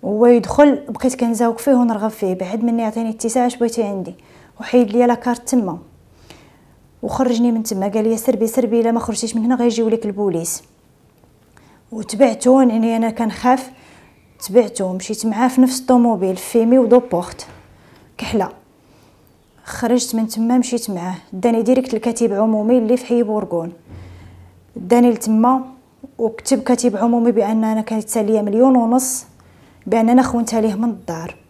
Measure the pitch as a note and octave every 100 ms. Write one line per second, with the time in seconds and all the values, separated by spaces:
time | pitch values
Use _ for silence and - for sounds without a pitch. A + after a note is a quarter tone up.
0 | - G#3 A#3+ A#3+ G3+ - D4 C#4 - G#3+
1 | C4 B3+ A#3+ A3+ A#3+ A3+ - B3+ A#3+ G#3+
2 | G#3+ G#3+ G3 F#3 F#3 A3 A#3 A#3 A3+ A3
3 | A3+ A3 A#3 A#3+ B3 A#3+ A#3+ A#3 G#3 G3
4 | F3 F3+ _ - - _ - B3 A#3 G#3+
5 | A#3+ A#3 B3 A#3 - B3+ G3 E3+ - _
6 | _ _ - - - _ _ _ _ _
7 | A3 - C4 A3+ A#3+ A3+ A3 G3 G3 G#3
8 | A3 A3+ A3+ A3+ A3 A3+ A#3 A#3 A3+ A#3
9 | A3+ G#3 A#3 A#3 A3 B3+ A#3+ A3 A3+ A3+
10 | G#3+ G3 G#3 E3 E3+ - _ _ _ _
11 | _ _ _ _ _ _ _ _ _ A3
12 | G#3+ G#3 C4 A3 B3 C4 B3+ A3+ A3+ A3+
13 | A3+ A3 A3+ F#3 B3+ C4 C4 - - -
14 | _ _ _ _ - G3 G#3+ - F#3+ F#3
15 | - G#3+ A3 G#3 B3+ B3+ B3+ B3+ - B3
16 | A#3 F#3 F#3+ F#3 - A#3 A3+ B3+ A#3 A#3+
17 | B3 F3 F3+ - - - - _ _ -
18 | _ _ - A3+ F#3 - _ _ _ _
19 | _ _ _ _ _ _ - - A#3+ B3
20 | A#3+ A3+ A3 A3 A3+ B3 B3 A#3+ A3+ F#3
21 | F3 F3+ - F#3+ A#3 A3+ A3 B3+ B3+ G#3+
22 | A#3+ A#3 A#3 G3 A3 G#3+ G#3+ B3+ A3 B3
23 | - A#3+ A3 G#3+ F#3+ E3+ E3+ - _ -
24 | - - - - - _ _ - F3+ A#3+
25 | A#3+ A#3 - A3 A#3 C4 B3+ - _ _
26 | - _ A3+ A3+ - B3+ - B3 B3 G3+
27 | A#3 A#3+ A#3 G#3+ G3+ A3 A3 A3 A3 A3
28 | G#3+ A#3 G#3+ A3 G#3 G#3 B3+ B3+ A3+ B3
29 | C4 - - _ _ _ _ _ - A3
30 | A3+ B3 B3+ A#3+ A3+ A3+ A3 G3 A#3 G3
31 | - E3 E3 - _